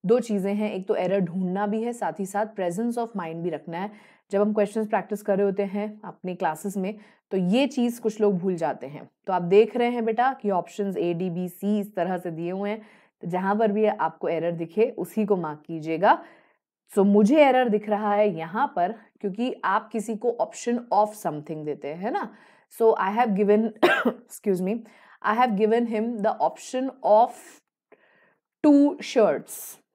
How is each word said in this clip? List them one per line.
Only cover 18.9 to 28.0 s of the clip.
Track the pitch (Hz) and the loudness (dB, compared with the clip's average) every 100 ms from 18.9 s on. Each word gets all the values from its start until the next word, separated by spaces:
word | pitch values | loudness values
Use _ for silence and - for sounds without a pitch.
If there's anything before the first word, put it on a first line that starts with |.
क्योंकि | 233 _ _ 202 190 247 - | -4 _ _ -8 -4 -6 -4
आप | 175 202 208 | -2 -2 -2
किसी | 233 208 220 | -8 -6 -4
को | 247 - | -4 -2
option | - - - 240 | -6 -4 -4 -4
of | - 196 214 | 0 0 0
something | 214 180 151 147 156 | -2 -6 -6 -10 -10
देते | 151 147 139 | -8 -8 -8
हैं, | 160 | -8
है | 202 | -6
ना? | 381 - - _ _ _ - | -4 -6 -12 _ _ _ 2
So | 226 | 2
I | - 190 214 | 4 0 0
have | 247 196 | 0 2
given, | 202 214 220 - | 4 4 2 2
<coughs> | 349 - 262 | 2 4 0
excuse | - _ - 220 180 | -4 _ -8 -4 -2
me, | 185 226 - _ - - - | -2 -4 -8 _ -20 -8 -4
I | 220 | 0
have | 247 196 | 2 2
given | 214 226 233 | 2 2 0
him | 220 226 233 | -2 -4 -2
the | 208 - 156 | -2 0 -2
option | - - 254 262 - 170 | -4 -8 -6 -6 -4 4
of | 214 247 - - - _ _ _ - | 6 6 0 -20 -20 _ _ _ -20